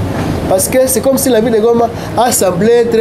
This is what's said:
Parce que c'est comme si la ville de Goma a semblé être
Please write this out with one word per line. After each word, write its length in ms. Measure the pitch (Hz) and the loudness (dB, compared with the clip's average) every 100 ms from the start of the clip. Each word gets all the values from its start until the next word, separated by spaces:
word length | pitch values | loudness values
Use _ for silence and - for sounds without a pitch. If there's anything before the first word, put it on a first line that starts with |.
| - - - - - | -4 -4 -4 -4 -2
Parce 160 | 277 - | -2 0
que 120 | 254 262 | 0 0
c'est 140 | 233 | 0
comme 180 | 262 262 | 0 0
si 120 | 269 | 2
la 100 | 220 | 0
ville 140 | 240 | 2
de 60 | 220 | 2
Goma 260 | 233 233 233 - - - | 2 2 0 -4 -6 -2
a 120 | 247 | 0
semblé 420 | - 190 175 220 240 | 0 0 0 2 2
être 140 | 233 220 | 2 2